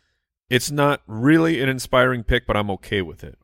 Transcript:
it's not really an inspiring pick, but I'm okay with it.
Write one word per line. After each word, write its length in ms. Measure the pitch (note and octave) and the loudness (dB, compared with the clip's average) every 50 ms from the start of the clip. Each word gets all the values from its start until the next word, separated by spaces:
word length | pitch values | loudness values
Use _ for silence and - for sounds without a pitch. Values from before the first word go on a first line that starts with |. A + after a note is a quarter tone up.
| _ _ _ _ _ _ _ _ _ _ | _ _ _ _ _ _ _ _ _ _
it's 200 | B2+ B2+ - - | -2 -2 0 -2
not 320 | C#3+ D3 C#3+ D3 C#3+ - - | 0 2 2 2 2 -2 -6
really 540 | - A2 A2 A#2+ C#3+ D#3 D#3+ E3 E3 C3+ B2 | -12 -8 0 4 4 4 4 4 2 0 0
an 80 | C3+ C3+ | -2 -2
inspiring 560 | C3 B2+ - - - B2+ B2 B2+ B2+ A#2+ G#2+ | -2 -4 -6 0 2 2 2 2 0 -2 -2
pick, 220 | - B2+ A#2+ - | 0 0 0 0
but 100 | - G#2+ | 0 -2
I'm 140 | G#2 G#2 G#2 | -2 -2 -2
okay 320 | G2 - - - G#2+ G2+ F2+ | -6 -8 -6 -4 -4 -4 -4
with 200 | D#2+ D#2+ - - | -4 -8 -16 -18
it. 140 | D2 - _ | -20 -20 _